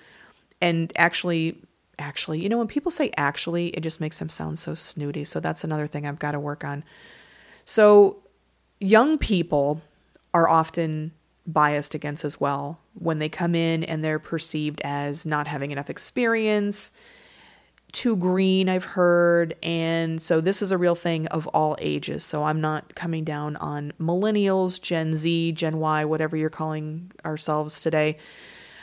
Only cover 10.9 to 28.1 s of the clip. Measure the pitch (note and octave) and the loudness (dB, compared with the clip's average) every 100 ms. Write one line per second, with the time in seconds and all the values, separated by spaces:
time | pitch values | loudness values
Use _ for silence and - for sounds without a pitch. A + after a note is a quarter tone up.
10.9 | D#3 D#3 - _ _ - D#3+ D3+ D3 D3 | -4 -6 -10 _ _ -4 2 2 4 0
11.9 | D3+ D3 D3 D3 - C#3+ C#3 C#3+ D#3+ _ | 0 -4 -4 -2 -2 -2 -2 -6 -10 _
12.9 | - E3+ D#3 D3+ - E3+ E3+ E3 D#3+ D#3+ | -8 -4 -2 -4 -2 0 2 2 0 -2
13.9 | D#3+ D#3 D3+ - D#3+ - D#3 D3+ D3 C#3+ | -4 -2 -4 -4 -6 -4 -4 -4 -6 -6
14.9 | C#3+ C#3+ C#3+ D#3 D3+ D3 D3+ C#3 C#3 C#3+ | -4 -4 -4 -2 -2 -4 -6 -6 -8 -8
15.9 | - - - A#3+ A3+ G#3+ G#3 G3+ G3+ - | -4 -4 0 0 2 2 0 2 2 0
16.9 | - - - - - - - _ _ _ | -2 -18 -20 -20 -20 -20 -20 _ _ _
17.9 | - B3 G#3 F3+ F#3 F#3+ F#3 F#3 F#3 F3+ | -4 0 0 0 2 2 2 2 0 -2
18.9 | - F3 F3 F3 E3+ E3 - E3 E3+ E3 | 2 4 6 4 4 2 -4 -4 -2 0
19.9 | E3 E3 D#3+ - D#3+ D#3+ G3+ G3 F#3+ F3 | -2 -2 -4 0 2 4 4 4 2 2
20.9 | E3+ F3 E3 D#3+ E3 E3 - D#3 D3+ D#3 | 2 0 -2 -2 -4 -2 0 0 0 -4
21.9 | D3 D#3 D3+ - D3+ D3+ D#3 D#3 D#3 - | -4 -4 -2 -2 0 -2 0 -2 -4 -8
22.9 | - E3+ D#3+ D#3+ D3 D3+ D3 D3+ D3 D3 | -10 -6 -4 -4 -6 -6 -6 -6 -6 -8
23.9 | - E3 F3+ G#3 G#3+ G3 F#3+ F#3 F3 - | -6 -2 0 2 2 2 2 0 -2 -2
24.9 | E3+ D#3+ D#3 D#3+ E3+ E3 D#3+ E3 D#3 D#3 | -2 0 0 0 0 0 -2 -2 -2 0
25.9 | D#3 D3+ D#3 D#3 D#3+ D#3 - D#3 D#3 D3+ | 0 0 0 -2 -2 -4 -4 -4 -4 -6
26.9 | D#3 F3+ - D#3+ D#3 - D3+ D3+ - E3 | -10 -12 -12 -8 -4 -2 -2 -2 -2 0
27.9 | D#3 D3+ | 0 0